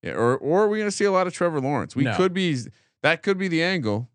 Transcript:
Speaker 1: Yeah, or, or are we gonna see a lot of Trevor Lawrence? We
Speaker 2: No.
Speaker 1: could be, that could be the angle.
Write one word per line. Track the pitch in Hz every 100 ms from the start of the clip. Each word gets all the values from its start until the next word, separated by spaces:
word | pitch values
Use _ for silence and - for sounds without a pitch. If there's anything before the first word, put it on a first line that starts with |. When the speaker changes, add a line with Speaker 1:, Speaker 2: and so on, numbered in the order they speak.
Speaker 1:
Yeah, | -
or, | 69 117 127
or | 135 175
are | 214
we | 214
gonna | 208
see | 196 202
a |
lot | 190 180
of |
Trevor | - 175 156
Lawrence? | 131 147 143 -
We |
Speaker 2:
No. | 131 101
Speaker 1:
could | 185
be, | 175 180 135 101 - _ _
that | 143 165
could | - 190
be | 190
the | 165
angle. | 170 185 113 104 120